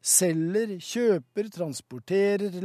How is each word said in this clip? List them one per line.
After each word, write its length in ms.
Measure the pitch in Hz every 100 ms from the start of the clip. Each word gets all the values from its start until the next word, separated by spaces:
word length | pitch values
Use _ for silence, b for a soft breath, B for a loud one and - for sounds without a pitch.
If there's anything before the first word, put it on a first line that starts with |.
selger, 760 | - - 185 160 165 202 226 185
kjøper, 720 | - 233 240 175 - 202 214
transporterer, 1040 | 170 165 127 - 123 - 190 202 202 202 180